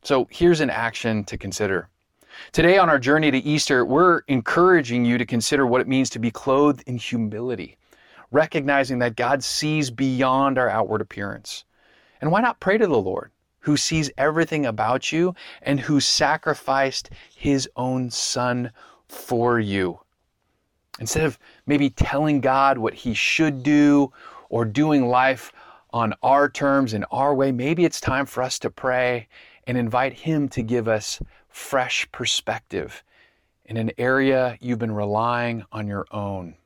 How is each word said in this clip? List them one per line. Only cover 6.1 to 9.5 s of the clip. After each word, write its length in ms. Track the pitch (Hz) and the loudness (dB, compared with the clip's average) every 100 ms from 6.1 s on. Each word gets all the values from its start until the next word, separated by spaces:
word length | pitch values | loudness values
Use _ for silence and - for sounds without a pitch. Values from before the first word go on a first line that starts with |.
to 80 | 123 | -2
be 120 | 117 | -4
clothed 520 | - - 135 147 135 - | -4 0 4 4 2 -6
in 100 | 123 | -10
humility, 800 | - 120 110 107 123 113 82 _ _ _ _ - - | -6 -4 -4 -4 -6 -8 -10 _ _ _ _ -20 -2
recognizing 680 | 131 156 165 139 139 131 127 | 0 2 0 0 0 0 0
that 160 | 120 113 | -2 0
God 280 | 120 139 | 0 0
sees 480 | - | -2